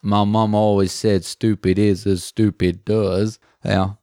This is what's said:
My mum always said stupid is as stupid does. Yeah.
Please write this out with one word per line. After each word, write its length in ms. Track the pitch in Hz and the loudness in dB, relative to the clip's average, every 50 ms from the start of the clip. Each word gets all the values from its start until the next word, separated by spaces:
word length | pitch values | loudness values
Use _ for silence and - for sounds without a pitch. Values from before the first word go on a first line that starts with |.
My 220 | - 101 101 104 104 | -2 0 0 2 2
mum 300 | 101 104 110 113 107 107 | 2 2 0 0 2 2
always 380 | 104 107 107 101 98 98 92 | 2 2 2 2 2 0 0
said 340 | - - - 110 101 95 82 | -2 -2 0 0 0 0 -2
stupid 540 | - - _ - 113 107 - - 92 92 95 | -6 -10 _ -2 -2 -2 0 0 0 2 4
is 260 | 104 104 98 90 - | 2 2 2 0 0
as 180 | 101 98 87 - | -2 -2 -2 -4
stupid 640 | - - - 110 104 90 _ 92 90 87 92 _ | -10 -2 0 0 0 0 _ -2 -2 -2 -4 _
does. 540 | - 107 110 104 95 90 92 104 110 110 _ _ _ _ _ _ | -2 -2 0 0 0 0 -2 -2 -4 -6 _ _ _ _ _ _
Yeah. 300 | - 104 95 95 98 101 _ | -2 0 0 0 -2 -6 _